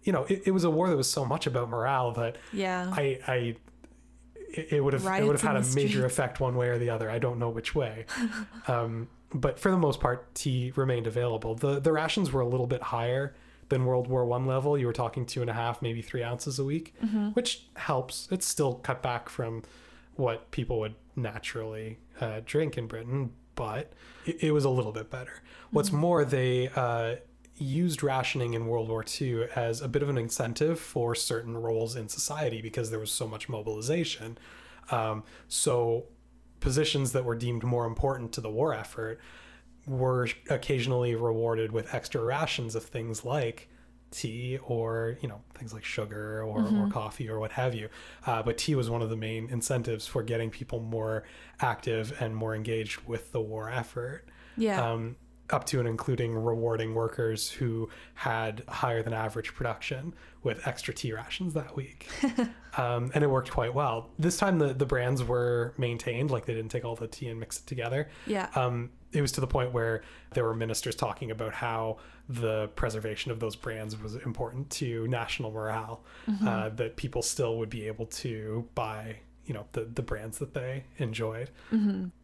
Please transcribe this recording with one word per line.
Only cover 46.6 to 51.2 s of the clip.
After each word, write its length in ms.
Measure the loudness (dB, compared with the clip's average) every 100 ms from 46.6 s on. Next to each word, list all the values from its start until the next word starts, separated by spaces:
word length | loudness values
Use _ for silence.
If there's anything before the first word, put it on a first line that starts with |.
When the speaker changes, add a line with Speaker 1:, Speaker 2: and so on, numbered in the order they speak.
Speaker 2:
Mm-hmm. 260 | 4 4 4
Speaker 1:
coffee 360 | 0 -4 -6 -4
or 100 | -2
what 120 | -2
have 240 | 0 0 0
you. 140 | -8 -12 -18 -10 -2
Uh, 160 | 0
but 160 | 2 0
tea 180 | 2 2
was 140 | 2
one 120 | 0
of 80 | 0
the 80 | -2
main 320 | -4 -4 -4
incentives 580 | -2 0 0 0 -2 -2
for 160 | -4
getting 260 | 0 0 0
people 300 | -4 -6 -6
more 440 | -4 -2 0 -2